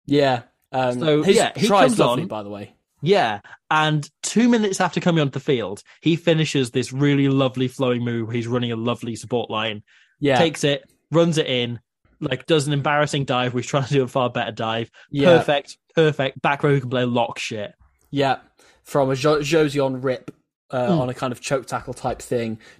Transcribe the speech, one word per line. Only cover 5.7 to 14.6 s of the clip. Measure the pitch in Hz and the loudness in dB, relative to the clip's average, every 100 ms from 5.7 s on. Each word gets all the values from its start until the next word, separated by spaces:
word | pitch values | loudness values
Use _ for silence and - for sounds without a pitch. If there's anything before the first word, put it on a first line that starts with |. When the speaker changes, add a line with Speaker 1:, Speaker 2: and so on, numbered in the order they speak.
| 101 - _ | -10 -16 _
Speaker 2:
he | 156 165 | 0 2
finishes | 170 160 151 143 120 | 2 2 2 0 0
this | 131 117 | -2 -4
really | 131 143 143 139 | 0 2 2 2
lovely | 135 131 127 127 | 2 0 -2 -4
flowing | - 127 123 | -2 -2 0
move. | 120 117 110 | -2 -4 -4
He's | 120 117 | -6 -4
running | 120 120 | -4 -4
a | 113 | -4
lovely | 120 117 117 110 | -4 -4 -8 -10
support | 110 120 110 | -6 -4 -4
line. | 110 110 104 - _ _ _ | -6 -6 -8 -16 _ _ _
Speaker 1:
Yeah. | 139 131 | 2 4
Speaker 2:
Takes | 165 - | 2 0
it, | 147 151 - _ _ | -2 -2 -6 _ _
runs | 156 170 156 | 2 4 2
it | 139 | 0
in, | 127 120 117 - _ _ _ | -2 -4 -6 -14 _ _ _
like, | 147 127 - | -8 -6 0
does | 156 143 | 2 2
an | |
embarrassing | 143 147 147 147 147 | 0 2 2 0 -2
dive | 131 123 123 | -2 -2 -2
where | 123 | -4
he's | - | -2
trying | 143 | -2
to | 120 | 0
do | 139 | 0
a | 127 | 0
far | 135 123 | 0 -2
better | 120 113 | -2 -6
dive. | 113 | -6